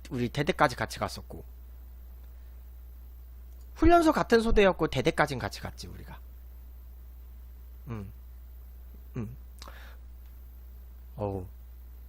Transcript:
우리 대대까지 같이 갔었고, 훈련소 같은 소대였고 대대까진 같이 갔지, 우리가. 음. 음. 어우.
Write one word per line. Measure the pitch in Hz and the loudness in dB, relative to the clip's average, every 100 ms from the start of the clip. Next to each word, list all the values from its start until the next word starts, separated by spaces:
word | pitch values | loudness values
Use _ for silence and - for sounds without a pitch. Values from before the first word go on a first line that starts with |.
| - | -6
우리 | 131 120 | -2 0
대대까지 | - 151 190 147 - | 2 2 6 6 4
같이 | 110 - | -2 0
갔었고, | 104 - - - - - - - - - - - - - - - - - - - - - - - - - - - | -2 -2 -10 -12 -12 -14 -16 -14 -14 -14 -14 -14 -14 -14 -14 -14 -14 -14 -14 -14 -14 -14 -16 -16 -14 -14 -14 6
훈련소 | 320 349 320 | 10 12 10
같은 | 294 - 233 | 6 8 6
소대였고 | 226 220 196 175 156 | 8 8 8 8 4
대대까진 | - 123 - 151 131 | 4 4 4 4 2
같이 | 104 - | -2 -4
갔지, | 98 - 90 | -8 -8 -12
우리가. | 92 - - - - - - - - - - - - - - - - - - - | -12 -12 -12 -14 -14 -14 -14 -14 -14 -14 -14 -16 -16 -16 -14 -14 -16 -16 -14 -10
음. | 113 101 - - - - - - - - - - - | -8 -8 -12 -16 -16 -16 -16 -16 -16 -16 -16 -12 -8
음. | 113 127 - - - - - - - - - - - - - - - - - - | -8 -10 -14 -16 -14 -14 -16 -16 -16 -16 -16 -16 -16 -16 -16 -16 -16 -16 -16 -6
어우. | 104 98 90 - - - - - | -2 -2 -6 -10 -16 -16 -16 -16